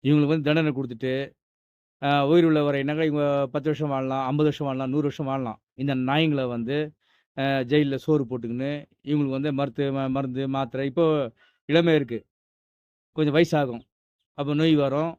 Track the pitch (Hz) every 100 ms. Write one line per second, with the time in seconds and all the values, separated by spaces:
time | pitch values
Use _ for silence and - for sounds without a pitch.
0 | 131 151 143 160 143 156 156 139 131 120
1 | 127 131 135 _ _ _ _ _ _ _
2 | 143 143 139 170 165 156 147 139 139 151
3 | 160 147 147 143 139 147 143 147 147 135
4 | 131 135 131 147 151 143 143 131 131 143
5 | 143 - 139 135 123 - _ - 139 131
6 | 127 143 160 143 127 120 117 143 151 _
7 | _ _ _ - 139 135 123 147 143 135
8 | - 151 123 127 117 120 135 147 143 _
9 | 135 147 143 131 147 139 139 - 139 135
10 | 135 131 139 127 135 135 131 131 139 131
11 | 160 156 123 _ _ _ - 156 170 156
12 | 135 117 _ _ _ _ _ _ _ _
13 | _ - 151 143 170 156 139 117 - _
14 | _ _ _ - 143 147 160 151 139 139
15 | 165